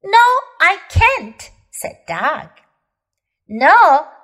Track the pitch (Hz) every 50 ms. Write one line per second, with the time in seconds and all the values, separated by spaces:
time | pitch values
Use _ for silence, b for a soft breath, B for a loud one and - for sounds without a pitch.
0 | - 392 415 466 480 494 508 539 508 - _ _ 320 349 403 370 - - - 466
1 | 440 480 539 480 208 220 220 - - - _ _ _ _ - - - - - _
2 | _ - 220 - 208 - 302 - - 160 _ _ _ _ _ _ _ _ _ _
3 | _ _ _ _ _ _ _ _ _ _ 214 226 254 294 392 466 440 330 269 285
4 | 311 - - _